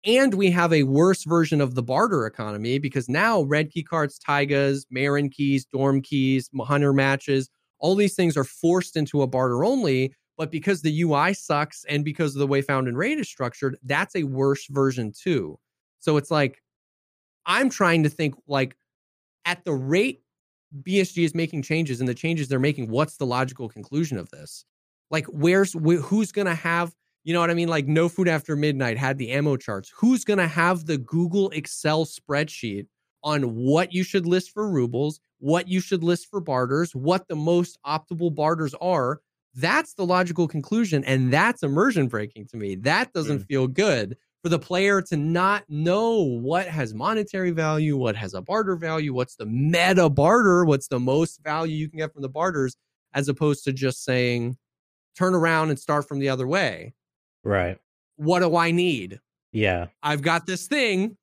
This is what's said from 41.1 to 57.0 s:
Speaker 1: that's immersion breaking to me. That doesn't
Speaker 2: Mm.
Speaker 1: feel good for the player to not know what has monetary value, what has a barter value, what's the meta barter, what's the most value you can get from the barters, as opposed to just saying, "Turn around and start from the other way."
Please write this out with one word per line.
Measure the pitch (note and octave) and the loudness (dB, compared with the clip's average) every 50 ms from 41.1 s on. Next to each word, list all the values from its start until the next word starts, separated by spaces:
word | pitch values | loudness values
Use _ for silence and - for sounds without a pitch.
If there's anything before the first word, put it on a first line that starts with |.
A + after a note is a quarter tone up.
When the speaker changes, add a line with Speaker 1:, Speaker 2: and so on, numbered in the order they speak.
| C3 C3 C3 B2+ B2+ | 0 2 2 2 4
Speaker 1:
that's | D3+ F#3+ A3+ A#3 - | 4 4 2 0 0
immersion | - C#3+ C#3 D#3 G#3 C4+ A#3 F3 C#3 B2 | -2 0 2 2 2 2 4 2 0 0
breaking | - A2 G#2+ G#2 _ A2 G#2 - | 0 -4 -6 -6 _ -16 -20 -16
to | - A#2 | -12 -8
me. | G#2 G2 F#2+ | -6 -6 -6
That | F#2 G#2 C3+ D#3+ G3+ B3+ - | -2 0 0 2 0 0 -2
doesn't | _ F3 D#3 C#3+ D3 C3+ | _ -6 -2 -2 -4 -4
Speaker 2:
Mm. | G2 - | -4 -2
Speaker 1:
feel | C#3+ C3+ C3 B2+ | -2 0 0 0
good | B2+ D#3 G3+ G#3+ D#3 A#2+ G#2+ G2 A#2+ _ _ _ _ _ | 0 0 2 2 2 0 -2 -4 -8 _ _ _ _ _
for | _ E3+ | _ -2
the | E3 D#3 | -2 -2
player | - - F3+ F3+ G3 G3+ G3+ G3 | -2 -2 -2 0 2 2 2 0
to | F3 - F3+ D3+ | 0 -2 -4 -2
not | C#3+ D#3 E3 F3 F#3 F#3+ G3+ G3+ - _ | -2 0 0 2 2 2 0 0 -4 _
know | D3+ D3 D#3 E3+ F3+ G3+ A3+ A#3 A#3 A3 | -6 -2 0 0 2 2 2 2 2 2
what | F3 C#3 B2 A#2 A#2 C3 D#3+ F3+ F#3+ F3+ | 2 0 -2 -2 -2 -2 0 -2 -2 -2
has | D#3+ D#3 C3+ A2 G#2+ | -4 -4 -4 -4 -4
monetary | G#2+ C3 F#3 A3 A3 G#3 - - F#3+ F#3 F3+ | -4 -2 -2 0 -2 -4 -4 -4 -4 -2 -2
value, | E3+ D#3+ D#3+ D#3 D#3 D#3 D#3 D3+ D3 C3+ | 0 0 0 0 0 0 0 0 0 0
what | B2+ A2+ G#2 | 0 -2 -2
has | A2 A2 F#2+ - | -2 -6 -8 -8
a | - | -10
barter | - - F#3 A3 G#3+ F#3+ F#3 E3 | -8 -4 -2 -2 0 -2 -2 -4
value, | E3 D#3+ D#3+ D#3+ D3+ D3 B2+ | -4 -4 -4 -2 -4 -2 -2
what's | B2 B2+ - - | -2 -4 -4 -4
the | _ G#2+ | _ -8
meta | G#2 A2 B2+ C#3 D3+ E3+ E3+ E3+ F#3 F#3+ F#3 F3 D#3 | -6 -2 0 0 2 2 2 4 4 6 6 6 4
barter, | C#3 C3+ C#3+ E3 G#3+ A#3+ A#3 G3 F3+ F3 F3+ | 4 4 4 6 6 6 6 6 6 6 6
what's | D#3+ C#3+ C3+ - - | 4 4 2 0 -2
the | C#3 B2 | -4 -2
most | B2 B2+ C3+ D3+ E3 E3 - - _ | 0 2 2 2 0 0 -4 -10 _
value | D#3 D3+ D#3 E3 E3 D#3 | -6 -4 -4 -2 -4 -4
you | D#3 D#3 D3+ | -4 -6 -8
can | - D#3 | -6 -8
get | D#3 D3+ D#3 | -8 -8 _
from | D3 | -10
the | C#3 C3 | -12 -8
barters, | C3 D3+ E3+ F#3 F3 D3 C3+ C3 - _ _ _ _ _ _ _ - | -4 -2 -2 0 0 0 -2 -2 -4 _ _ _ _ _ _ _ -4
as | C#3 C#3 C#3 | -4 -2 -2
opposed | C#3 - D#3+ D3+ C#3+ C3+ - | 0 0 2 0 0 0 -2
to | C#3+ C3+ | -4 -4
just | C3 C3+ C3 B2+ - - | 0 -2 -2 -2 -2 -4
saying, | - B2+ B2+ B2 B2 A#2+ A#2+ A#2 A#2+ B2 - _ _ _ _ _ _ _ _ _ _ _ - | -2 0 0 2 0 0 0 -2 -4 -6 -8 _ _ _ _ _ _ _ _ _ _ _ -2
"Turn | F#3 F#3 F#3 | 0 2 2
around | F3 D#3+ E3 E3 D#3+ D#3 D#3 | 2 2 2 2 2 2 0
and | D3 C3+ | 0 -2
start | - - D3+ D3 C#3+ - | -2 -2 -2 -2 -2 -4
from | D3 C#3 | -6 -2
the | C#3 C#3 | -2 -2
other | C3+ B2+ B2+ B2+ | 0 -2 -2 -2
way." | D#3 G3 F#3 C3 F#2+ D#2+ E2+ A#2 - _ | 0 0 0 -2 -4 -6 -14 -16 -20 _